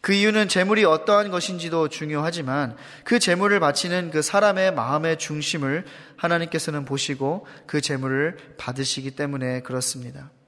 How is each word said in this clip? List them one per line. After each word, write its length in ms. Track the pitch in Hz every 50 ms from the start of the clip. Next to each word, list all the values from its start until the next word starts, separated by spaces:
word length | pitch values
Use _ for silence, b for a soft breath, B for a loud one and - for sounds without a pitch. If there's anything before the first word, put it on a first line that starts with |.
그 120 | - - 196
이유는 340 | 202 202 214 214 214 214 190
제물이 360 | - 185 185 196 214 208 208
어떠한 440 | 170 156 156 156 - 208 202 208 202
것인지도 580 | 185 175 170 - 185 175 165 170 160 165 160 147
중요하지만 840 | - - 160 151 151 147 151 165 170 170 151 131 135 143 143 120 110 B B B B B B
그 140 | - 233 240
제물을 420 | - 185 175 180 - - 202 202
바치는 500 | 170 147 143 - - 175 175 180 175 165
그 120 | 156 156
사람의 500 | 151 - - 202 208 208 196 190 190 190
마음의 460 | 185 - - 123 139 151 160 165 165 156
중심을 680 | - - 151 151 147 - - 165 139 135 143 165 190 B B B B B B
하나님께서는 720 | B - 170 170 170 165 160 - 160 - - 151 147 139
보시고 600 | 131 135 139 - - 143 135 139 135 165 202 B B B B B
그 160 | - - 151
제물을 560 | 139 - 143 135 131 131 131 135 147 160 - B B B -
받으시기 540 | - - - 120 135 135 131 - 135 131 135
때문에 500 | 135 - 147 143 143 135 131 127 127 127
그렇습니다. 720 | 127 - 127 127 123 - - 135 123 120 135 139 135 147 _ _ _